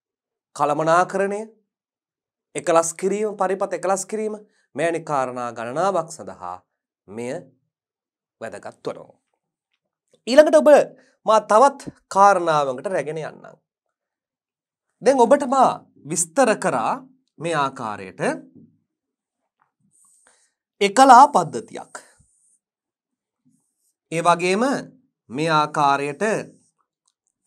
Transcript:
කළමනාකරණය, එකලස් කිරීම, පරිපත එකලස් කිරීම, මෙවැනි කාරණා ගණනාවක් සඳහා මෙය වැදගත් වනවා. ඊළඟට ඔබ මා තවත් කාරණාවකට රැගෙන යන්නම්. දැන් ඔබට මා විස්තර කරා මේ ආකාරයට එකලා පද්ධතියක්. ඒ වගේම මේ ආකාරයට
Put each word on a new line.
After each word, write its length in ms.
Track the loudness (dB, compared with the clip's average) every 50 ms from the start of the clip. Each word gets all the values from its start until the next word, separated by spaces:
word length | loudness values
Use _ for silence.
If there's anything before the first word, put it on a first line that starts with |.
| _ _ _ _ _ _ _ _ _ _ -6
කළමනාකරණය, 840 | -4 -4 -2 -2 -2 0 0 2 2 0 -2 -2 -4 -4 -4 -6 -8 -12 -14 _ _ _ _ _ _ _ _ _ _ _ _ _ _ _ _ _ _ _ _ -12
එකලස් 380 | -8 -2 0 2 2 0 0 -6
කිරීම, 440 | -6 -6 -4 -4 -4 -6 -6 -4
පරිපත 360 | -4 -4 -4 -4 -4 -6 -6 -6
එකලස් 320 | -6 -4 -4 -4 -4 -6
කිරීම, 300 | -8 -8 -8 -8 -8 -10 -12 -18 _ _ _ _ _ -8
මෙවැනි 260 | -6 -4 -4 -4 -6
කාරණා 480 | -6 -6 -4 -4 -4 -6 -8 -10 -12 -12
ගණනාවක් 600 | -10 -12 -12 -8 -6 -4 -4 -2 -2 -4 -6 -8
සඳහා 460 | -12 -18 -18 -18 -16 -16 -14 -14 -14 -16 _ _ _ _ _ _ _ _ _
මෙය 260 | -18 -14 -12 -10 -10 -12 -12 -14 _ _ _ _ _ _ _ _ _ _ _ _ _ _ _ _ _ _ -18
වැදගත් 360 | -18 -16 -16 -16 -18 -20 -18 _ -12
වනවා. 340 | -12 -12 -14 -18 -20 -20 _ _ _ _ _ _ _ _ _ _ _ _ _ _ _ _ _ _ _ _ _ -6
ඊළඟට 280 | 2 4 6 6 6 6
ඔබ 140 | 4 6 6 6 6 4 2 -6 _ _ _ _ _ -2
මා 140 | 0 0 2
තවත් 500 | 2 2 4 4 4 4 2 -2 -18 -20 -20 _ _
කාරණාවකට 840 | -4 2 4 4 4 4 2 0 -2 0 -2 -2 -4 -6 -8 -8
රැගෙන 320 | -6 -6 -6 -6 -6 -8 -10
යන්නම්. 380 | -10 -12 -14 -18 -20 -20 -20 _ _ _ _ _ _ _ _ _ _ _ _ _ _ _ _ _ _ _ _ _ _ _ _ _ _ _ _ -2
දැන් 180 | 0 2 4 4
ඔබට 260 | 4 4 4 2 2
මා 240 | -2 2 2 2 2 0 -4 -12 _ _ _ -12
විස්තර 500 | -8 -6 -6 -6 -4 0 0 2 2 0
කරා 360 | -2 -2 -4 -4 -2 -4 -4 -6 -8 -10 -20 _ _ _ _ _
මේ 220 | -10 -8 -4 -4
ආකාරයට 640 | -2 -4 -4 -6 -10 -12 -12 -10 -12 -14 -14 -10 -6 -4 -4 -6 -6 -12 -20 _ -20 -20 _ _ _ _ _ _ _ _ _ _ _ _ _ _ _ _ _ _ _ _ _ _ _ _ _ _ _ _ _ _ _ _ _ _ _ _ _ _ _ _ _ _ -4
එකලා 460 | -2 0 4 6 8 10 10 10 10
පද්ධතියක්. 640 | 8 4 0 -2 -2 -6 -12 -12 -12 -16 -16 -16 _ -20 -20 -20 _ _ _ _ _ _ _ _ _ _ _ _ _ _ _ _ _ _ _ _ _ _ _ _ _ _ _ _ _ _ _ _ _ _ _ _ _ _ _ _ -10 -6
ඒ 80 | -2
වගේම 420 | 2 2 2 2 2 0 0 0 0 -2 -2 -4 -6 -12 _ _ _ _ _ _ _ -12
මේ 200 | -8 -4 -2 0
ආකාරයට 760 | 0 0 0 0 -2 0 0 2 0 0 -2 -6 -6 -4 -4 -4 -4 -4 -6 -10 -18 _ _ _ _ _ _ _ _ _ _ _ _ _ _ _ _ _ _